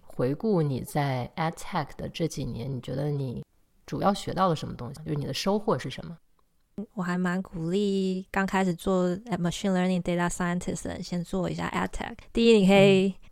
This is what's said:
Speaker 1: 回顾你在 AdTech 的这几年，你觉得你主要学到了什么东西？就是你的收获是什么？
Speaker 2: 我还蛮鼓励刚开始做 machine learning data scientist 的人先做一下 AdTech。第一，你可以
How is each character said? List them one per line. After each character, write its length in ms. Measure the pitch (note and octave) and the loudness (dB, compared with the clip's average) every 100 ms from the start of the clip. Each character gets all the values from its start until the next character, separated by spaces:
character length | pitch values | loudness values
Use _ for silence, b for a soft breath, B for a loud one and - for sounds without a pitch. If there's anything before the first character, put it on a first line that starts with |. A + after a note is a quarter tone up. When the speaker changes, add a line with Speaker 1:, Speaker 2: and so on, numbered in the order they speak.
| - | -10
Speaker 1:
回 300 | - C3 D3+ | -2 0 0
顾 260 | A3+ F#3 | 2 2
你 200 | D3 B2+ | 2 0
在 500 | - D3+ C#3 B2+ A#2+ - | -2 -2 0 -2 -4 -4
AdTech 520 | E3 E3+ - F3+ D3+ - | -4 -4 -6 -6 -6 -8
的 100 | - | -10
这 180 | - D#3+ | -4 -4
几 180 | - C3 | -4 -6
年， 260 | A#2+ A#2+ | -6 -6
你 80 | C3 | -8
觉 140 | - C#3 | -6 -6
得 140 | D3 | -4
你 340 | C#3+ C3 C3+ - _ _ _ - | -4 -4 -8 -12 _ _ _ -10
主 140 | C#3+ | -2
要 120 | E3+ | 0
学 180 | G3+ - | 0 -4
到 160 | A#2+ F#3+ | 0 2
了 80 | D#3 | 0
什 120 | E3+ | -4
么 80 | - | -10
东 180 | A#2+ | -10
西？ 80 | C#3 D#3 | -10 -6
就 40 | |
是 60 | D3 | -4
你 100 | C#3 | -4
的 80 | |
收 240 | - G3 G#3 | -4 -2 0
获 220 | G#3 C#3+ | 0 -2
是 100 | C3+ | -2
什 160 | - - | -10 -12
么？ 100 | E3+ _ _ _ _ _ - G#3 - | -16 _ _ _ _ _ -12 -10 -6
Speaker 2:
我 80 | |
还 160 | F3 F3+ | -4 -2
蛮 200 | F#3 F3+ | 0 -2
鼓 260 | F#3+ E3+ D#3+ | -4 -6 -2
励 560 | F#3+ G3+ G3 F#3+ F#3 F#3+ | 0 2 0 0 -2 -4
刚 160 | G3 F#3+ | -2 0
开 180 | F#3+ F#3+ | 2 0
始 80 | |
做 340 | E3+ - C#4+ C4+ B3+ A#3+ F3 | 0 0 2 2 0 -4 -2
machine 340 | E3+ - G3+ | -2 0 0
learning 300 | F#3 F#3 F#3 | 2 2 0
data 260 | F3 F3 F3 | 0 0 0
scientist 580 | - F3+ F3 F3+ F3 - | 0 -2 -2 -4 -6 -6
的 40 | |
人 140 | - | -8
先 200 | F3+ F3+ | -6 -6
做 240 | E3+ F#3+ E3+ | -4 -2 -2
一 60 | |
下 180 | D#3+ E3 | -4 -4
AdTech。 440 | - F#3+ - - A#3 - | -4 -4 -4 -8 -12 -6
第 140 | - A#3 | 4 8
一， 100 | A3 | 8
你 100 | F#3 | 8
可 60 | G3 | 8
以 380 | G3 F#3+ G3 - b | 10 8 4 -2 b